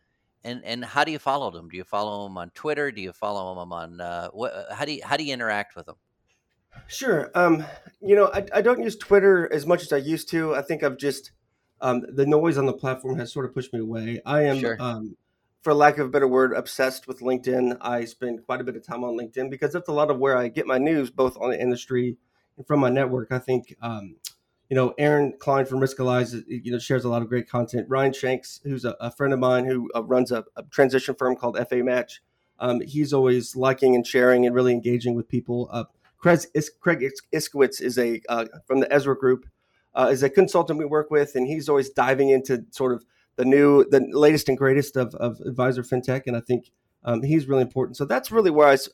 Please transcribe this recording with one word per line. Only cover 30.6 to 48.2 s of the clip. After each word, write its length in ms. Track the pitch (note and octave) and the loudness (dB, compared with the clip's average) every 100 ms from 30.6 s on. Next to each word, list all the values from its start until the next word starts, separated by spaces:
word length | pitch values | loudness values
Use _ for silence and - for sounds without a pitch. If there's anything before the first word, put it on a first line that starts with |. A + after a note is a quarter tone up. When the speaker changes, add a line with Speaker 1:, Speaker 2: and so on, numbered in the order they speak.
Speaker 2:
transition 500 | A2 - C3+ B2+ - | -6 2 4 4 -2
firm 220 | C3 B2+ B2+ | -4 -2 -2
called 200 | A#2+ A2 | -4 -4
F 140 | A#2+ | -2
A 120 | B2 | -2
Match, 380 | B2 B2 A#2+ - _ _ _ - | 0 -2 -4 -12 _ _ _ -8
um, 220 | B2 B2 | -4 -4
he's 320 | - C#3+ C#3+ | -4 -4 0
always 420 | C#3 C3 B2 B2 | 2 4 2 -2
liking 400 | C3 C3 C3 C3 | -2 0 4 4
and 100 | B2 | 4
sharing 400 | A#2+ B2+ B2 B2 | 2 4 6 6
and 120 | B2 B2 | 4 2
really 160 | B2+ | 2
engaging 420 | A#2+ A#2 A#2+ B2 | 2 0 -2 -2
with 140 | A#2 A#2 | -4 -4
people. 400 | A#2+ A#2+ A#2+ B2 | -6 -4 -6 -6
Uh, 140 | A#2 A2 _ _ _ | -8 -12 _ _ _
Craig 220 | E3+ E3+ - | 4 4 2
Is-, 200 | D#3 D#3 _ | -4 -6 _
Craig 200 | - E3 | -2 -2
Is-, 180 | C3+ - - | -2 -6 -6
Iskowitz 480 | D#3 D#3 C#3+ C3 - | -6 -2 2 2 2
is 160 | B2 A#2+ | -4 -2
a, 240 | A#2+ A2+ - | -2 -2 -4
uh, 180 | A#2 A2+ D#3 - | -4 -4 -8 -2
from 140 | C3 | 0
the 120 | - | 2
Ezra 240 | C#3+ C#3 C3 | 2 2 0
Group, 300 | C3 B2+ - _ _ _ _ | 2 0 -4 _ _ _ _
uh, 140 | - C3 | 0 2
is 140 | C3 | 2
a 60 | C3+ | 2
consultant 500 | E3 F#3+ F3+ E3 D3+ | 4 4 2 0 -2
we 40 | |
work 280 | D3 D3+ D3+ | -2 -2 0
with, 240 | D3+ C#3+ C3 | 0 0 -2
and 100 | B2+ | -2
he's 220 | D#3+ D3+ | -4 0
always 220 | C#3+ C3+ | 0 0
diving 400 | C3+ B2+ C3+ C#3 | 0 2 4 4
into 340 | C3+ C3+ B2 A2 | 4 2 -4 -6
sort 200 | - B2+ | -4 -2
of 120 | A#2 _ _ _ - | -2 _ _ _ -2
the 80 | |
new, 400 | B2+ C#3 C#3+ C#3+ - | 4 6 8 6 6
the 120 | C3+ B2+ | 4 4
latest 380 | C#3 D3+ D3+ - | 4 6 4 0
and 100 | C3 | 0
greatest 380 | C3+ C3+ C#3 C3 | 2 2 0 -2
of, 180 | B2 | -4
of 240 | - A#2+ A2 | -4 -6 -6
advisor 420 | - B2+ B2+ B2+ | -8 -2 -2 -2
fintech, 380 | A#2+ B2+ B2 C3 C3+ | -2 -4 -2 -4 -2
and 100 | A#2+ | -6
I 40 | |
think, 320 | - B2 - _ _ _ | -2 -4 -4 _ _ _
um, 180 | - A#2 | -4 -2
he's 240 | C3+ D#3+ C3+ | 0 0 2
really 160 | C3+ | 0
important. 340 | B2 C3 B2 B2 | 0 -2 -4 -4
So 80 | |
that's 280 | C#3+ B3 | -2 -2